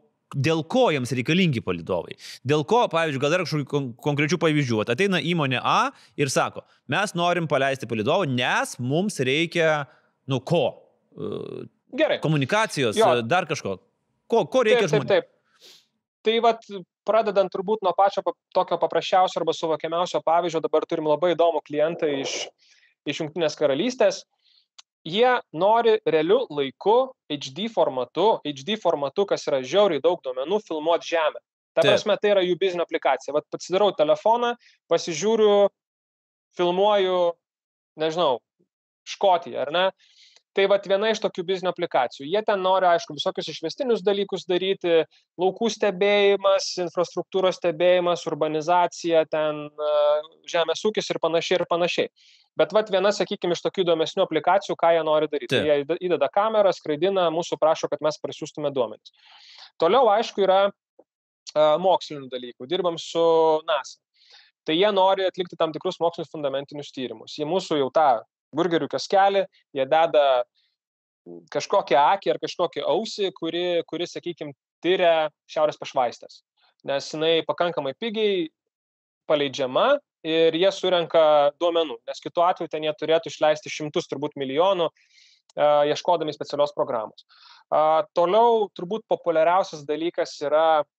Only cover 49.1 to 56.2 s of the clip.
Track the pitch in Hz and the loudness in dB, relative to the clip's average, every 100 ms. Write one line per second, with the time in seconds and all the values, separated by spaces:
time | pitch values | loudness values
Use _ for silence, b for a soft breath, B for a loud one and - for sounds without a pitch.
49.1 | 160 156 156 151 151 147 151 151 147 147 | 2 2 0 -2 -4 -10 -6 -2 2 2
50.1 | 151 156 - - 170 165 160 214 214 - | 2 0 -2 -4 0 0 0 -2 -2 -2
51.1 | - 165 160 - 180 175 170 175 - 110 | -2 0 0 2 0 0 0 0 0 -4
52.1 | _ b b b - 208 214 214 185 196 | _ b b b 0 2 2 2 2 2
53.1 | - 185 202 180 170 165 - 175 160 156 | 0 -2 -4 -2 -2 -2 -2 0 0 0
54.1 | - 185 156 180 196 - 170 170 170 160 | -2 -2 0 2 0 0 0 2 2 2
55.1 | 151 156 147 120 127 151 143 143 170 180 | 0 0 -4 -2 0 2 0 0 -4 -2
56.1 | - | -2